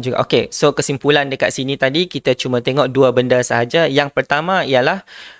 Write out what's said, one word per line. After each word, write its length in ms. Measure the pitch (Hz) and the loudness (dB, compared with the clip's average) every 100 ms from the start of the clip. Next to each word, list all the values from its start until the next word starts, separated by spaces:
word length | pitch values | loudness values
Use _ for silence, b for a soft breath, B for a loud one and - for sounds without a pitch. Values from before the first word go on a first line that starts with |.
| 123 | -2
juga. 160 | 117 | -4
Okey, 320 | 120 127 - | 0 0 0
so 240 | - 147 143 | 0 0 0
kesimpulan 480 | 147 139 139 147 139 | -2 -2 0 0 0
dekat 320 | 135 - 139 | -2 -2 -2
sini 160 | 131 | -4
tadi, 320 | 139 135 151 180 | -2 -2 -2 -4
kita 320 | 143 135 127 | -2 -2 -2
cuma 240 | 131 123 | -2 -2
tengok 320 | 131 139 131 | 0 0 0
dua 160 | 127 131 | 4 4
benda 320 | 120 127 127 | 4 2 2
sahaja. 480 | 120 117 120 165 151 | 2 0 0 0 2
Yang 240 | 139 143 | 0 0
pertama 480 | - 131 147 175 190 | -2 -2 -2 0 -2
ialah 400 | 135 127 139 190 - B B | 2 2 2 -2 -8 B B